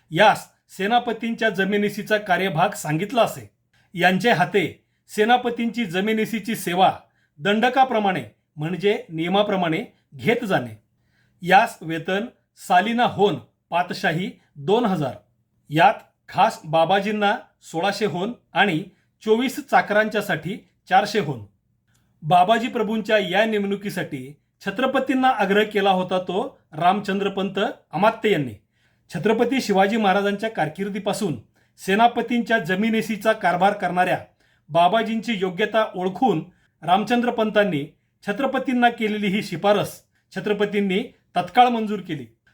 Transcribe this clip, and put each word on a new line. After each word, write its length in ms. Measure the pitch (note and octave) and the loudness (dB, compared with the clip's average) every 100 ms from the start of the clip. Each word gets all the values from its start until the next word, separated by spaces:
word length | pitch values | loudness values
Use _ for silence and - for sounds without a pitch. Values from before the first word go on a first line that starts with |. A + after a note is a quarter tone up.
| - | -4
यास 360 | D#3+ G#3 E3 - _ _ - | 4 4 4 -2 _ _ -6
सेनापतींच्या 720 | G3+ A#3+ A#3+ A3 A#3 A3+ A3+ | 0 0 0 -4 -6 -2 -2
जमिनीसीचा 680 | F3+ F#3+ G#3 G#3 G#3 G3 G#3+ | 0 0 0 -2 -4 -4 -2
कार्यभाग 520 | G#3 F3 F#3+ D#3 G3+ | 0 -2 0 0 -2
सांगितला 520 | - D#3 D#3 G3+ A#3+ | -2 -4 -4 -2 0
असे. 280 | G3 B2 G#2 _ _ _ _ | 0 -2 -16 _ _ _ _
यांचे 380 | E3+ F3+ F#3 A#3 | 0 2 2 2
हाते 520 | E3 F3+ G3+ C#3+ - _ _ _ | 2 2 0 -2 -6 _ _ _
सेनापतींची 760 | G#3+ A3 B3 B3 A#3 A#3 A3 G3+ | -2 2 2 0 -4 -4 -4 -4
जमिनीसीची 680 | F3+ G#3+ A3 G#3+ A3 A#3 G3+ | -2 0 0 -2 -4 -6 -6
सेवा 380 | F3 F3 E3+ - _ _ _ - | -2 2 2 2 _ _ _ -6
दंडकाप्रमाणे 840 | F3 G#3+ B3 C4 C4 A3+ G3 E3+ G#2+ _ _ D3+ | 0 2 2 2 2 2 0 -2 -6 _ _ -10
म्हणजे 480 | D#3+ F3 G3+ A#3+ - | -6 -2 0 0 -4
नियमाप्रमाणे 760 | D#3+ F3 G3+ G#3 F#3+ E3+ E3 B3 _ _ C3+ | -6 0 0 0 0 -2 -2 -6 _ _ -6
घेत 300 | C3+ A#3+ G3+ | -2 -2 0
जाणे. 360 | D#3 A#2+ G#2+ _ _ _ _ _ _ | -2 -4 -14 _ _ _ _ _ _
यास 360 | E3+ F#3+ A3+ - | 4 4 4 -2
वेतन 440 | D#3+ E3 D#3+ F#3+ A#3+ - _ _ - | -8 -6 -4 -4 -6 -12 _ _ 0
सालिना 360 | F3+ G#3+ A#3 | 2 2 0
होन 320 | A3+ E3+ G3 C#3+ - _ - | 0 2 0 0 -10 _ -6
पातशाही 640 | E3+ F3 - F#3 D#3+ G#3+ - _ C#3+ | -4 -4 -4 -4 -2 -6 -10 _ -10
दोन 300 | C#3 A3+ A3+ | -2 0 0
हजार, 280 | E3+ C3 - _ _ _ _ - | -2 -4 -8 _ _ _ _ -4
यात 240 | D3+ F#3+ A3+ - _ - | 4 4 2 -8 _ -6
खास 300 | D#3 G#3+ - D#3+ | 0 0 0 -2
बाबाजींना 680 | D#3+ E3 G3 G3+ G#3+ G3+ A#3 - _ | 0 2 2 0 -2 0 -2 -8 _
सोळाशे 440 | - E3 G3 G3+ G3+ | -12 -4 -2 -2 -2
होन 280 | F3 G#3 A#3+ _ | -2 -6 -8 _
आणि 300 | E3+ G3+ D#3 - _ _ _ G#3+ | 0 0 0 -6 _ _ _ 0
चोवीस 420 | A3+ C4 C#4+ - | 2 0 -6 0
चाकरांच्यासाठी 1000 | F#3+ F#3 G#3 G#3+ G#3+ F#3 D#3 D#3+ A3 - _ - | 0 2 0 0 -2 -4 -4 -6 -10 -14 _ 0
चारशे 300 | F#3 G3+ G#3+ | 2 2 -2
होन." 260 | D3 B2 - _ _ _ _ _ _ _ | -4 -6 -12 _ _ _ _ _ _ _
बाबाजी 460 | D3+ F3 F#3 A#3 A#3 | 2 6 8 6 2
प्रभूंच्या 500 | A#3 G3+ A3 G#3+ G#3+ | -2 0 -2 2 2
या 280 | F3+ F#3+ A3+ | 4 2 2
नेमणुकीसाठी 880 | G#3+ G3 G3 G3+ F3+ D#3 C#3 C3 - _ _ G3 | 2 0 -4 -4 -6 -6 -8 -12 -18 _ _ -8
छत्रपतींना 640 | F#3+ C4+ C4+ C4 C4+ C4 | -2 0 0 0 2 2
आग्रह 360 | A3 F#3+ G3+ | 2 2 2
केला 280 | G#3+ G#3 G3 | 2 2 2
होता 280 | F#3 F3+ F#3 | 2 0 -2
तो 400 | F3+ F3+ C4+ - _ | -2 -4 -6 -10 _
रामचंद्रपंत 840 | D#3 F3 G3+ G3+ G3+ G3 G3 F#3+ G3 A#3 - _ | 0 2 2 0 -2 -2 -4 -4 -2 -4 -6 _
अमात्य 400 | D#3 G#3+ A3+ G#3+ | 0 2 2 0
यांनी. 220 | E3+ B2 G#2 _ _ _ _ - F3 | 0 -2 -10 _ _ _ _ -12 -4
छत्रपती 460 | G#3 A3+ A#3+ C4 | 0 2 0 0
शिवाजी 360 | - F#3+ G3+ A3+ | 0 2 2 2
महाराजांच्या 520 | G3+ G3 G3+ G3+ A3 | 2 2 0 -4 -6
कारकिर्दीपासून 880 | G#3 D#3 F#3+ G3+ G3+ - - G3 A#2 - _ _ _ | -4 -4 -4 -8 -6 -6 -4 -4 -6 -12 _ _ _
सेनापतींच्या 840 | - G3+ A#3 A#3+ A3+ A#3+ A#3 A3+ | -2 4 4 2 -2 -2 0 -2
जमिनीसीचा 720 | D#3+ F#3+ A3+ A3 A3 G#3+ A3 | 0 -2 0 0 -2 -2 -2
कारभार 400 | G#3+ F3 F3 G3 | 0 0 2 2
करणाऱ्या 440 | G3+ F3+ F3+ F3+ D3+ - _ _ _ - | 0 -2 0 0 -2 -6 _ _ _ -4
बाबाजींची 640 | E3 F3 A3+ G#3 A3+ A#3 G3+ | 2 4 4 -2 -4 -4 -4
योग्यता 540 | F#3 E3+ G#3 A3 G#3 F#3 | -4 -2 -2 0 -2 -2
ओळखून 480 | F#3 F#3 B3 D#3+ - _ _ _ | -4 0 0 0 -4 _ _ _
रामचंद्रपंतांनी 1120 | D#3+ F#3+ G#3+ A#3+ A#3+ A3+ A3 G#3 G3+ D3 D3+ _ _ _ G3+ | 0 0 2 0 0 0 0 2 2 0 -6 _ _ _ -8
छत्रपतींना 600 | G#3 C4+ C4 C4+ B3 A#3+ | -4 -2 -2 -2 2 2
केलेली 380 | A#3 G#3+ G#3 G3+ | 2 -4 -2 -2
ही 160 | G#3 | -2
शिफारस 580 | - D#3+ G3+ G#3 - - _ _ _ F#3+ | -4 -2 0 2 0 -8 _ _ _ -8
छत्रपतींनी 680 | G#3 G#3 G#3 G3+ G3 F#3+ B3+ _ _ F3+ | -4 -2 -2 0 0 -2 -4 _ _ -6
तत्काळ 320 | F3+ B3 B3 | 0 4 4
मंजूर 320 | A#3 G#3+ G#3 | 4 -4 -6
केली 260 | F3 D3 A#2 _ _ | -6 -10 -10 _ _